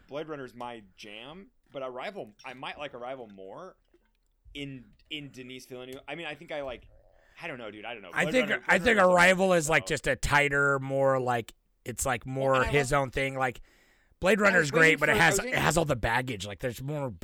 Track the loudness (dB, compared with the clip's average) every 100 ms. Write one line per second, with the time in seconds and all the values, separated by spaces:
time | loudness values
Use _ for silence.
0 | -12 -12 -10 -10 -12 -12 -12 -12 -18 -20
1 | -18 -18 -18 -20 -20 _ _ -10 -10 -10
2 | -10 -12 -16 -16 -18 -14 -12 -10 -12 -10
3 | -10 -12 -14 -18 -16 -16 -18 -20 _ _
4 | _ _ _ _ -18 -12 -12 -14 -20 _
5 | -14 -14 -14 -16 -16 -16 -16 -16 -14 -16
6 | -14 -12 -10 -12 -12 -10 -10 -12 -16 -20
7 | _ _ _ -16 -12 -12 -12 -12 -12 -14
8 | -8 -4 0 0 -2 -4 0 2 4 4
9 | 6 6 6 6 4 2 4 0 0 -2
10 | -2 -2 2 4 4 4 2 2 0 2
11 | 4 2 0 -2 -4 -14 _ _ -12 -4
12 | -2 -2 -4 -2 2 4 4 2 2 2
13 | 0 -2 -2 -2 -2 -4 -16 _ _ _
14 | _ -2 2 4 6 4 4 6 6 6
15 | 4 4 4 4 0 0 2 2 2 0
16 | 0 0 -2 -6 -8 -6 -6 -6 -8 -6
17 | -6 -10